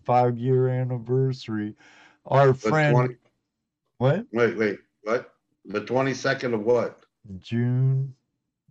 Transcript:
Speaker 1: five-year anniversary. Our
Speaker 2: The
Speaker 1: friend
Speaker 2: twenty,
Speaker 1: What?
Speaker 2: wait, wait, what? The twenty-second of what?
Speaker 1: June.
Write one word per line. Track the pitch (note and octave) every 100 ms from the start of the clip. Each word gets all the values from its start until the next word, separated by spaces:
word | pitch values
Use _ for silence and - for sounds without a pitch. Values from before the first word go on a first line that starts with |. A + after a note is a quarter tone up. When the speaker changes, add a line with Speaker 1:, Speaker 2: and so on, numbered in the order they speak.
Speaker 1:
five-year | - B2 B2 A#2+ B2+ B2+ B2+
anniversary. | B2+ B2+ B2 A2+ C3 C3 C3 - G#2+ G#2 - - - - _ -
Our | C3 C#3
Speaker 2:
The |
Speaker 1:
friend | C3 A2 D#3 D3+
Speaker 2:
twenty, | C3+ B2+ - _ _ _ _ _ _ _ -
Speaker 1:
What? | B2+ E3+ A#3+
Speaker 2:
wait, | A2+ A2+ F#2
wait, | G#2+ F#2 _ _
what? | G#2+ B2 - _ _ _ F#2+
The | G#2
twenty-second | G2+ B2 C3+ B2 C#3 C3 B2+
of | A2+
what? | G#2 A#2+ G2 - _ _ G#2 F#2
Speaker 1:
June. | - A#2 A#2+ B2+ C3 C3+ C3+ B2+ _ _ _ _ _